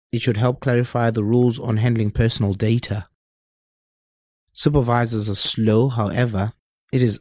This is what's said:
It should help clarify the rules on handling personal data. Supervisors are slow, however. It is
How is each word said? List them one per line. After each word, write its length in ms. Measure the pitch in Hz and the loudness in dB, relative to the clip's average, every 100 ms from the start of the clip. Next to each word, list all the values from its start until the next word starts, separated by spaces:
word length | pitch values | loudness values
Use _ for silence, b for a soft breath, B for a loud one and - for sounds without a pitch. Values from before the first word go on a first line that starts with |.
| _ | _
It 120 | 120 | -4
should 160 | 127 107 | 0 2
help 200 | 123 131 | 0 0
clarify 540 | 135 120 120 123 117 | 0 0 0 -2 -2
the 100 | 113 | 0
rules 380 | 104 120 123 117 | 0 2 2 0
on 160 | 120 110 | -2 0
handling 340 | 120 113 104 | 0 0 -2
personal 420 | - 113 - 101 | 0 0 0 -2
data. 540 | 98 107 120 - 101 - _ _ _ _ _ _ _ _ _ _ _ _ _ _ | 0 0 0 -2 -6 -10 _ _ _ _ _ _ _ _ _ _ _ _ _ _
Supervisors 760 | - 147 147 120 120 117 113 104 | -2 0 2 2 0 0 -2 -2
are 80 | 98 | 2
slow, 520 | - - 110 110 135 | 2 2 2 2 2
however. 680 | 117 104 - 123 98 107 - _ _ _ | 0 -2 -2 -2 -2 -4 -8 _ _ _
It 120 | 131 | 0
is 180 | 120 98 | 0 -2